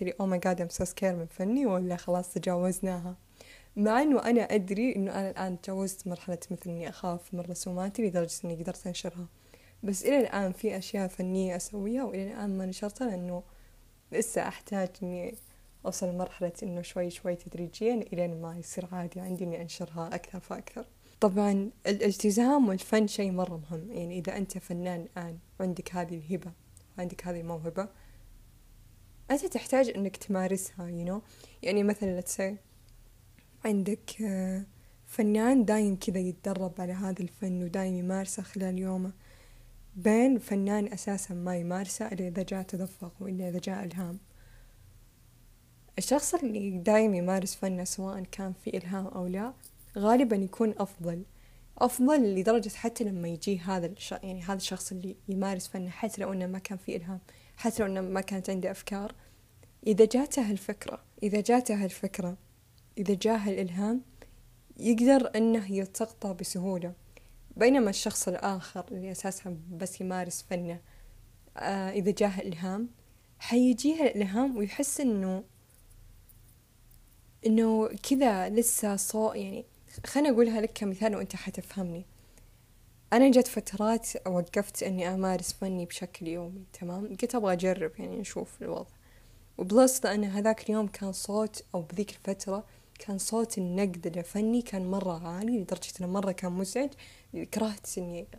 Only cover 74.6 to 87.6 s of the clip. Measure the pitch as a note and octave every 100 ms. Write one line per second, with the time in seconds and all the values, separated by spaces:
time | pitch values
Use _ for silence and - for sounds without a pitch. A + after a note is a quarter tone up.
74.6 | G3+ - C#4+ - C4+ G#3 F#3+ F#3 - -
75.6 | _ - - - - - - - - -
76.6 | _ _ - - - - - - A3+ A3
77.6 | A3+ A3 A3 G#3 - C4+ C4 G3 F#3 G#3+
78.6 | A#3 - G#3 G3 - G#3+ A3 G#3 G3 G3
79.6 | - - - - - C#4 D4+ A3+ A#3 A3
80.6 | A3 - G3+ F#3+ A3 G3 F#3+ F#3 G3 F#3+
81.6 | - - F3+ E3+ F#3 - - - - -
82.6 | - - - - - A3+ C4+ B3+ B3+ A3
83.6 | - G3 G#3+ A3+ - - F#3 F3+ E3+ G3+
84.6 | G3+ - F#3+ F#3 F3 F#3+ F#3+ F3+ F3 -
85.6 | G3 F#3 F3 - F3+ - E3 E3+ F3 F#3+
86.6 | F#3 - F3 F3+ G#3 F#3+ A#3 B3 G3+ F3+